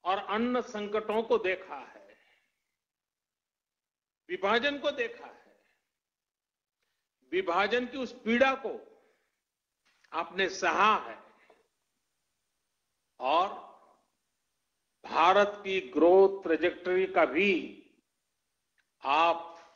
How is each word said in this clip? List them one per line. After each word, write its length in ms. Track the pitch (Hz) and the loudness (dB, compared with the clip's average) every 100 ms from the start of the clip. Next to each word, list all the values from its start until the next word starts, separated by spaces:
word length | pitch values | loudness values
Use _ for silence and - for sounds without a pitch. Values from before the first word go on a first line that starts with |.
और 140 | 170 196 | -2 -2
अन्न 420 | 202 208 240 247 | -2 -2 0 -2
संकटों 640 | 233 214 202 214 214 214 | -4 -8 -4 -4 -2 -2
को 160 | 226 233 | 0 0
देखा 400 | 185 185 - 143 | 0 -6 -8 -16
है, 380 | - - - - _ _ _ _ _ _ _ _ _ _ _ _ _ _ _ _ _ _ _ _ - | -16 -20 -20 -20 _ _ _ _ _ _ _ _ _ _ _ _ _ _ _ _ _ _ _ _ -12
विभाजन 500 | 180 190 233 277 285 | -6 0 0 0 -2
को 120 | 302 | -6
देखा 360 | 269 226 - 135 | -4 -8 -8 -20
है। 140 | 107 _ _ _ _ _ _ _ _ _ _ _ _ _ _ _ _ _ _ _ | -20 _ _ _ _ _ _ _ _ _ _ _ _ _ _ _ _ _ _ _
विभाजन 560 | 160 180 170 202 240 247 | -4 0 0 0 -2 -4
की 120 | 269 | -8
उस 140 | 247 | -10
पीड़ा 420 | - 208 240 269 | -8 -2 2 2
को 320 | 269 214 123 - - _ _ _ _ _ _ _ _ _ _ _ | 0 -6 -10 -16 -20 _ _ _ _ _ _ _ _ _ _ _
आपने 360 | 156 170 180 190 | -8 -8 -4 -4
सहा 480 | - 180 160 208 202 | -2 -2 2 2 2
है 260 | - 110 - _ _ _ _ _ _ _ _ _ _ _ _ _ _ _ _ _ _ _ | -2 -16 -20 _ _ _ _ _ _ _ _ _ _ _ _ _ _ _ _ _ _ _
और 500 | 127 160 196 - - - _ _ _ _ _ _ _ _ _ _ _ _ | 0 2 0 -4 -18 -20 _ _ _ _ _ _ _ _ _ _ _ _
भारत 480 | - 143 165 196 202 - | -6 2 4 6 2 -2
की 160 | 196 190 | -6 -6
growth 640 | 135 147 170 185 190 196 | -4 4 6 8 6 4
trajectory 640 | 170 160 170 170 180 185 185 | -2 0 0 -2 -2 -2 0
का 180 | 190 | 2
भी 520 | 151 147 202 170 131 - _ _ _ _ _ _ _ _ _ _ _ _ | 2 2 0 0 -4 -16 _ _ _ _ _ _ _ _ _ _ _ _
आप 520 | 131 147 170 165 - - - | -2 2 2 0 -6 -18 -20